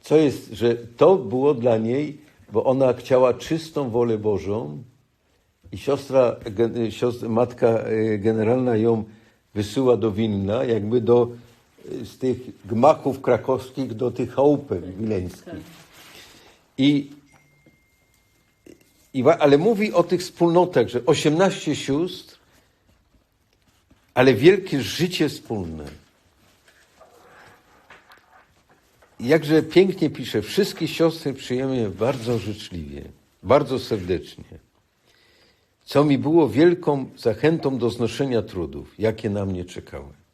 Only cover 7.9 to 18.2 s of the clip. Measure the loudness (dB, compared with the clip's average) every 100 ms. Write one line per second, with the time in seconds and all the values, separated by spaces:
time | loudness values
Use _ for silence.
7.9 | -2 -2 0 0 0 0 0 0 2 2
8.9 | 0 -4 -14 _ _ _ -6 -4 0 2
9.9 | 2 0 0 -2 -2 -2 -2 -2 -2 0
10.9 | -2 4 4 2 -4 -20 _ _ _ -14
11.9 | -14 -14 -6 -4 -4 -8 -20 -8 2 4
12.9 | 4 -2 -4 0 0 0 -4 -4 -10 -8
13.9 | -4 -6 -4 -6 2 2 2 -2 -8 -8
14.9 | -8 -4 -4 -6 -12 -18 -18 -18 -20 -20
15.9 | -20 -20 -20 -20 -20 -20 _ _ 0 2
16.9 | 2 -2 -18 _ _ _ _ _ _ _
17.9 | _ _ _